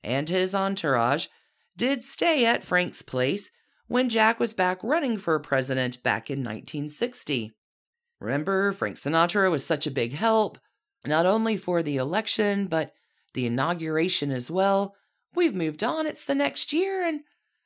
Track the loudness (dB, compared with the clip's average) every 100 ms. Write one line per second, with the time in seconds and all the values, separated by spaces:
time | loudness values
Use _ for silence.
0 | -4 -2 0 0 0 0 -2 0 2 4
1 | 4 2 -2 _ _ _ _ -2 0 0
2 | -2 0 2 4 4 2 0 0 0 -6
3 | -6 0 0 0 -6 _ _ _ -4 0
4 | 2 4 4 2 0 0 0 0 0 0
5 | 0 -2 0 0 0 -2 0 0 -2 -2
6 | -2 -2 -2 -6 -4 -8 -8 -8 -6 -4
7 | -4 -4 -4 -4 -4 -12 _ _ _ _
8 | _ -10 -4 -2 0 0 0 0 -4 -4
9 | 0 2 2 4 2 2 0 -2 -2 -2
10 | -2 0 2 2 2 -4 _ _ _ _
11 | 0 2 4 4 2 0 0 0 2 0
12 | 0 -2 -2 0 0 0 0 -2 -2 _
13 | _ _ _ -4 -2 0 0 -2 -2 0
14 | 0 0 -2 -2 -2 0 4 2 0 -6
15 | _ _ _ 0 0 2 -2 -2 -2 -2
16 | -4 -4 -2 0 0 -2 -2 0 0 0
17 | -2 -4 -10 _ _ _